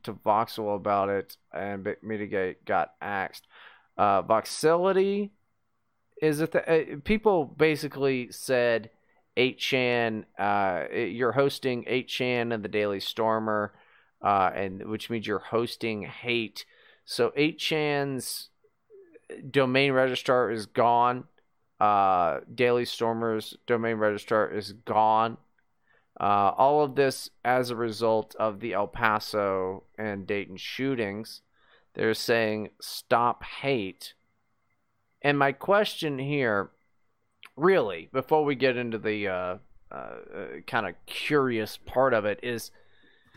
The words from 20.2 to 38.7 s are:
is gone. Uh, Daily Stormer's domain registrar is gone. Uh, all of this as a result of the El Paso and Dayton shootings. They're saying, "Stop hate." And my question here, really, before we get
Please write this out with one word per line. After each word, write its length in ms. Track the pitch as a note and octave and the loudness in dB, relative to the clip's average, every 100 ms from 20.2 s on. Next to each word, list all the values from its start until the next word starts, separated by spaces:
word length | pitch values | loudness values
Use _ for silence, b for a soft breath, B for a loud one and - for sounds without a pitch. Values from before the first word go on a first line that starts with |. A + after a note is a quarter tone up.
| - B2+ A2+ | 2 2 2
is 160 | A2+ G#2 | -2 -4
gone. 600 | - A#2 A#2+ A#2+ B2 C3+ _ _ _ _ _ | 2 4 6 4 0 -8 _ _ _ _ _
Uh, 600 | G#2 G2+ G2 F#2 E2+ C#2 - | 4 6 4 4 2 0 -6
Daily 320 | A#2 B2 B2 A#2+ | 0 2 2 0
Stormer's 720 | - A2+ A2+ A#2 A2 - - - | -2 -2 0 -2 -2 -6 -18 -2
domain 320 | A#2 A2+ A2 | 0 0 0
registrar 500 | G#2+ G#2 - A2 G2+ | 0 0 0 2 2
is 260 | G#2 G#2 | -2 -8
gone. 640 | G#2 - G#2+ A2 A2 A2+ A#2 _ _ _ _ _ _ _ - | -14 -2 2 4 4 0 -4 _ _ _ _ _ _ _ -4
Uh, 340 | G2 G2+ G2 - | 2 4 4 4
all 280 | C#3 D3+ | 4 4
of 100 | D3 | 2
this 380 | C3 C#3 - - _ | 2 0 0 -12 _
as 280 | A#2+ B2+ B2 | 0 0 0
a 40 | A#2 | -4
result 600 | A#2 G#2 A2+ A2 G#2 - | -4 -2 0 0 -2 -4
of 240 | A2 G2 | -4 -4
the 140 | A2+ | -6
El 140 | F#2 G2+ | -4 -4
Paso 960 | - A#2 G#2+ - G#2+ G2+ F#2+ F#2 F#2+ _ - | 0 0 0 -2 -2 0 0 -2 -6 _ -10
and 300 | A2 G2 F#2 | -8 -6 -4
Dayton 300 | G2+ F#2+ F#2 | -6 -6 -12
shootings. 840 | - - C3+ C3 G#2 G2+ A2 - _ b b b b - | -12 -6 -4 -2 -4 -6 -12 -18 _ b b b b -2
They're 180 | A2 | 0
saying, 560 | A2 - A#2 A2 G#2+ G2+ _ | 0 2 2 2 -2 -8 _
"Stop 640 | - - - A#2+ A#2+ - | -14 -14 0 2 2 0
hate." 680 | - - C#3 C3 F#2+ - - _ _ _ _ _ _ _ _ _ _ _ | -8 -8 -2 -2 -2 -8 -20 _ _ _ _ _ _ _ _ _ _ _
And 160 | C#3+ C#3+ | -2 2
my 140 | C#3 | 0
question 680 | C3+ - G3+ G#3 - D#3+ C#3 | 0 2 2 2 -4 -6 -4
here, 500 | C3+ D3 B2 G#2 F#2 _ _ _ _ _ _ _ - - | -4 0 0 0 -2 _ _ _ _ _ _ _ -20 0
really, 540 | E3 F#3 A2+ E2+ D#2+ | 4 4 2 -4 -4
before 300 | C3 C3 D#3 | -6 2 2
we 100 | D3 | 2
get 240 | C3 C3 | 2 2